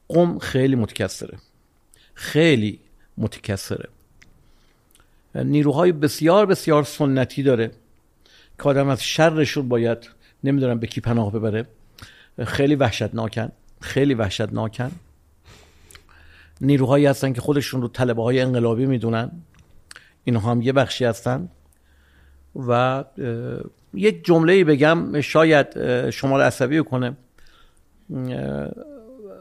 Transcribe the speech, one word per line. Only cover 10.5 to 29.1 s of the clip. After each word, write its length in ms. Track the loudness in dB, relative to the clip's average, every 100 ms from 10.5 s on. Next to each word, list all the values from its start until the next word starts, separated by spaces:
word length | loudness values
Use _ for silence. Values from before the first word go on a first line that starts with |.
| 0 0 -2
به 80 | -4
کی 140 | -6
پناه 320 | -2 0 0
ببره. 340 | -2 -2 -4 -6 _ _ -20 -20 -20 _ -10 -6
خیلی 280 | 0 2
وحشتناکن. 760 | 2 0 0 -4 -4 -6 -6 -8 -10 _ -18
خیلی 340 | -6 0 2
وحشتناکن. 760 | 2 -2 -2 -4 -4 -6 -6 -10 -10 -20 _ _ _ -20 -20 _ _ -20 -20 _ -20 -20 -20 -20 -4
نیروهایی 460 | 2 2 4 4 4
هستن 260 | 2 -2
که 80 | -2
خودشون 420 | -2 -2 -2 -4
رو 60 | -6
طلبه‌های 520 | -2 -2 0 0 0
انقلابی 460 | 0 0 0 0 0
می‌دونن. 440 | 0 -2 -2 -4 -10 -20 _ _ -20 -20 -20 _ _
اینها 260 | -2 0 0
هم 120 | 0
یه 100 | 2
بخشی 320 | 2 0 0
هستن. 440 | -2 -2 -4 -4 -6 _ _ _ _ _ _ _ _ _ _ -8
و، 160 | -2
اه، 320 | 0 2 -2 -6 -10 -8 -6 -8 -10 -12 -18 _
یک 300 | -2 0 0
جمله‌ای 400 | 2 4 6 6
بگم 560 | 6 6 4 4 0 -4
شاید، 460 | 0 2 6 4 2 -2
اه، 340 | -2 0 -2
شما 260 | -2 0 2
رو 60 |
عصبی 400 | 2 2 0 0
کنه. 340 | -2 -2 -4 -8 _ _ -20 _ _ _ _ _ -12 -8
اه، 520 | -6 -6 -6 -6 -8 -12 -16 -20 -20